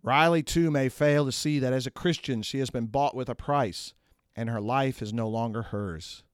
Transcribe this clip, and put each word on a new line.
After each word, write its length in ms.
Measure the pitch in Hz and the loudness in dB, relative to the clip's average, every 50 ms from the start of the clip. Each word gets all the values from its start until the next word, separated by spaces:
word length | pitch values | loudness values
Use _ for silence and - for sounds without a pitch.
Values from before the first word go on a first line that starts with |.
Riley, 400 | - 110 131 143 160 170 170 160 | 2 4 4 6 6 6 6 4
too, 300 | 147 - - 165 170 160 | 2 2 2 2 4 4
may 160 | 147 139 135 | 4 2 2
fail 380 | 127 - - 151 147 147 147 147 | 0 0 2 4 4 6 4 4
to 80 | 131 120 | 2 -2
see 260 | - - 156 151 143 | -2 -2 0 0 2
that 140 | 131 127 131 | 2 2 0
as 120 | 131 120 | 0 -2
a 60 | 131 | -4
Christian, 500 | _ - - 180 160 - - - 127 113 104 | _ -2 0 0 0 0 -2 -4 -2 -2 -2
she 160 | - - 135 | -4 -2 -2
has 100 | 131 117 | -2 -2
been 180 | - 123 117 | -2 -4 -4
bought 260 | 110 107 139 143 135 - | -2 0 0 0 0 -2
with 140 | 127 127 | -4 -6
a 80 | 123 117 | -6 -6
price, 580 | - - - 143 143 127 98 85 - - - _ _ _ _ _ _ _ _ _ | -8 -2 0 2 2 2 0 -2 -8 -12 -14 _ _ _ _ _ _ _ _ _
and 120 | 107 117 113 | -6 -4 -4
her 120 | 117 110 | -4 -4
life 400 | 104 110 127 139 135 135 123 - | -2 0 0 0 0 0 -2 -4
is 100 | 113 104 | -6 -6
no 160 | 107 117 113 | -4 -4 -2
longer 360 | 110 110 113 117 117 104 117 110 | -2 -2 -2 -2 -2 -4 -6 -6
hers. 600 | - - 104 104 95 82 78 - - - - _ _ | -6 -6 -6 -4 -6 -6 -10 -12 -14 -18 -20 _ _